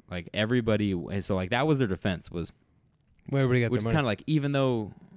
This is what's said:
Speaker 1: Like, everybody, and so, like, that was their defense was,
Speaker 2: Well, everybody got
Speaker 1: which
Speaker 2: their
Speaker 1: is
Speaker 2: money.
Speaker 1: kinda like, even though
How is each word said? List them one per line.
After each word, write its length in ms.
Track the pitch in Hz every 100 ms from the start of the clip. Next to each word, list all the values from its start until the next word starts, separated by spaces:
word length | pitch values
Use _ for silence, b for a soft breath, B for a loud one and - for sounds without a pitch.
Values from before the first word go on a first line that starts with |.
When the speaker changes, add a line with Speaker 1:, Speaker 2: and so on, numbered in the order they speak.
| -
Speaker 1:
Like, 180 | 90 82
everybody, 560 | - 107 123 113 107 104
and 320 | 90 - 98
so, 120 | 90 98
like, 140 | 92
that 160 | 117 151
was 100 | 143
their 80 | 120
defense 420 | 92 104 87 -
was, 200 | 85 82 - _ _ _ _ _ _ -
Speaker 2:
Well, 120 | 139
everybody 180 | 131 123
got 100 | 117
Speaker 1:
which 100 | 120
Speaker 2:
their 80 | 110
Speaker 1:
is 40 |
Speaker 2:
money. 20 | 156
Speaker 1:
kinda 80 | 131
like, 160 | 101 -
even 240 | 151 139
though 400 | 139 135 120 104 - -